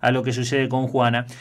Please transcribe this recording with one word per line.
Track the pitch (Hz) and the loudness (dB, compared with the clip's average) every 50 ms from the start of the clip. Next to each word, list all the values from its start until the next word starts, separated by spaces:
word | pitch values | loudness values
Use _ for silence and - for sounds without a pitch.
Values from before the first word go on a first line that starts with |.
a | - 123 | 0 2
lo | 127 127 123 | 2 2 0
que | 131 120 | -2 -2
sucede | 127 123 120 143 139 135 123 | -2 -2 0 0 0 0 0
con | 127 131 131 123 | 0 -2 -2 0
Juana. | - 135 120 120 117 120 123 120 - - | 0 2 2 2 2 0 -2 -6 -10 -14